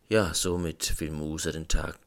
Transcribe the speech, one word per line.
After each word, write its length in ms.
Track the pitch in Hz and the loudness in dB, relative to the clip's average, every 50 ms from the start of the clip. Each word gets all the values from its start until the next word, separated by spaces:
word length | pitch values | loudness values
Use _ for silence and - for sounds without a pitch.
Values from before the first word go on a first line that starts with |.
| _ | _
ja, 260 | - 107 110 101 85 78 | 2 4 4 4 4 2
so 240 | - - 92 87 | 0 0 0 0
mit 260 | 87 87 82 78 - - | 0 0 -2 -2 -2 -2
viel 280 | - - - 85 76 | -2 -2 -2 -4 -4
Muße 400 | 78 76 76 76 78 80 - 82 | -4 -4 -4 -4 -4 -2 -2 -4
den 160 | 78 80 80 | -4 -4 0
Tag 300 | - - 82 - - - - _ | 0 0 2 0 -2 -6 -10 _